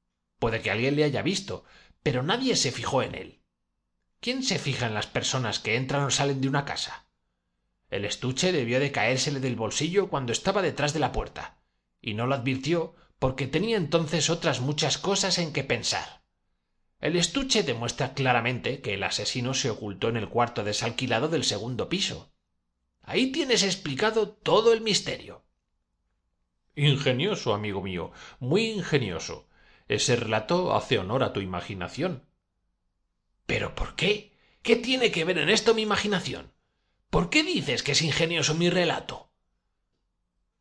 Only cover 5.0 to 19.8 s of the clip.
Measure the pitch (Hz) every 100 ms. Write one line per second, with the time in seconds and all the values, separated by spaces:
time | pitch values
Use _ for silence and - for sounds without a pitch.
5 | - 123 - 131 113 98 107 120 131 143
6 | 139 - 143 135 135 143 147 - - -
7 | _ _ _ _ _ _ _ _ - 104
8 | 101 - 123 127 185 165 117 127 139 139
9 | 110 131 151 139 131 113 110 - 165 196
10 | 180 143 120 110 190 202 175 - 147 156
11 | 131 107 - - - _ _ _ _ _
12 | - 107 123 139 127 131 143 170 170 -
13 | _ - 131 127 131 156 220 220 147 170
14 | 156 170 151 170 165 117 131 151 147 -
15 | 190 196 190 175 165 151 131 117 - 98
16 | - - _ _ _ _ _ _ _ -
17 | 151 175 165 277 269 214 160 113 117 -
18 | 127 - 131 120 120 120 117 139 113 98
19 | 90 - 104 127 123 131 123 104